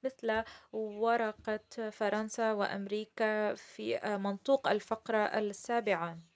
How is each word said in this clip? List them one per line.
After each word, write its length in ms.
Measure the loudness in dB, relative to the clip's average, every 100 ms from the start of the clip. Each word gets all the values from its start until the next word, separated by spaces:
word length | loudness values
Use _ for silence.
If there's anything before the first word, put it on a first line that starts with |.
مثل 400 | -6 -4 -2 0 -2 -12 -10
ورقة 1160 | -6 -6 0 2 4 2 -4 -4 -4 -6 -8 -8
فرنسا 640 | -2 0 2 -2 0 0
وأمريكا 1000 | 2 0 -2 -4 -4 -4 -2 0 2 0
في 640 | -2 -8 -10 -2 -2 0 -2
منطوق 500 | -2 -2 2 4 4
الفقرة 500 | 2 0 -6 0 2
السابعة. 1000 | 2 2 -2 -4 -2 0 2 0 0 -6 -16